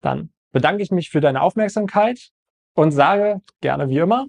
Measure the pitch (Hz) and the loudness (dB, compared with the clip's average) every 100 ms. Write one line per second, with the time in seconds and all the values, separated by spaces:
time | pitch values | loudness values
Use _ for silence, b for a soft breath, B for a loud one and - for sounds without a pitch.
0 | - 135 160 _ _ 135 143 202 202 185 | -4 -6 -8 _ _ 0 0 -2 -2 -4
1 | 160 156 143 131 170 226 214 214 202 208 | -2 0 0 2 -2 0 -2 -2 -2 0
2 | 214 247 - _ _ _ _ - 156 143 | 0 -2 -14 _ _ _ _ 0 2 4
3 | 143 202 208 202 _ _ 139 135 143 135 | 2 4 0 -2 _ _ -4 -2 -2 0
4 | 170 233 | 0 0